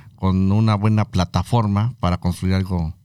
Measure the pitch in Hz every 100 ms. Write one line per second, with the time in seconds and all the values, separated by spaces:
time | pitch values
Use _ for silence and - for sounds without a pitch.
0 | - - 95 92 95 104 110 104 107 107
1 | 104 - - - 107 120 107 101 113 -
2 | 90 90 90 85 95 95 95 90 80 -